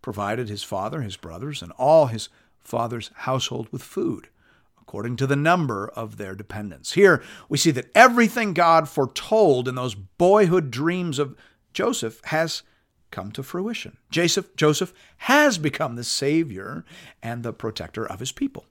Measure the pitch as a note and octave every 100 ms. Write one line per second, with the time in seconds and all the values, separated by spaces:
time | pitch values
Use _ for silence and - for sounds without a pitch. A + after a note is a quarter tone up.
0 | - G#2 G2+ A#2 A2+ G2+ - G2 G#2 D3
1 | A2 F#2 E2 E2 C3+ C#3+ F2 - C3 D#3+
2 | C#3 A2 - _ _ _ - A#2 A#2 A#2+
3 | G#2+ - - C3 - B2+ A#2 - - -
4 | E3+ G#2+ - _ _ _ _ _ - G2
5 | A#2 A#2+ C3+ C#3 D3+ F3+ C#3+ G2+ G#2 -
6 | A2 G#2+ G2 F#2+ G#2 G#2+ G#2 C#2+ - E3+
7 | G3 D3+ - - - C#3+ E3+ C3 - -
8 | B3 A#3+ A3+ B3 G#3+ E3+ E3+ E3 D3 -
9 | C3 - - A3 G3 B2+ B2+ B2+ B2+ G2+
10 | F#2+ _ F3+ G#3 F#3+ F3+ D3 A#2 D#3+ F3+
11 | F3 C3+ C#3 - _ _ _ - G#3+ C4
12 | A2+ - - D#3+ D#3+ - _ _ _ _
13 | _ - G2 G#2+ C3 F3+ G3+ A3+ - _
14 | _ D#3 E3+ G3 F#3 - D3+ D3 F#3 _
15 | _ _ - C#4 D4+ F#3+ D3+ - D3+ A#2+
16 | A#2+ - C#3 D#3+ D#3+ F#2 F#2+ D3 - -
17 | - _ A#2+ A#2+ A#2 A2 A2+ - D#2+ -
18 | A2 F#2 C3 - C#4 - _